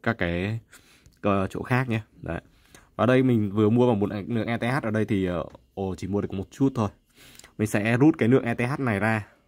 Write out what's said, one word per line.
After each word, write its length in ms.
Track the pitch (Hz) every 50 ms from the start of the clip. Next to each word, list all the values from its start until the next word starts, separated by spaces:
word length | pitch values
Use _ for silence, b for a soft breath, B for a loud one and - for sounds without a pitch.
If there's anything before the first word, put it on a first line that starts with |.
các 160 | - 117 113 -
cái, 420 | 92 85 85 87 92 104 113 113 _ b b b b b b b b b _ _
ờ, 260 | - 104 98 98 95 98
chỗ 120 | - -
khác 260 | - - 127 123 131 127
nhé. 120 | 113 110 107 _ _ -
Đấy. 180 | - - 82 85 _ b b b b b b b b b b
Ở 100 | - 104
đây 160 | 117 127 131
mình 280 | 131 131 123 110 107 101
vừa 200 | 95 107 107 104
mua 160 | 117 120 123
vào 100 | 123 117
một 120 | 101 101 92 - 104 90
lượng 200 | - 120 113 104
E 100 | 104 117
T 60 | 110
H, 200 | 113 117 131 139
ở 80 | - 113
đây 140 | 107 110 107
thì, 200 | 101 110 98 92
ờ, 200 | 90 87 85 - - - - _ _ _
ồ, 200 | - 98 95 90
chỉ 120 | - -
mua 140 | 92 98 101
được 120 | 98 -
một 180 | - 95 95 _
chút 220 | - - 135 135 135
thôi. 140 | 127 110 101 - _ _ _ B B B B B B B B B -
Mình 100 | 107 107
sẽ 280 | - 107 101 113 120
rút 180 | 120 139 156 160 -
cái 100 | 120 113
lượng 160 | 127 131 -
E 100 | 117 117
T 60 | 117
H 200 | 120 123 143 147
này 200 | 139 123 107 98
ra. 280 | 101 110 110 110 101 - _ _ _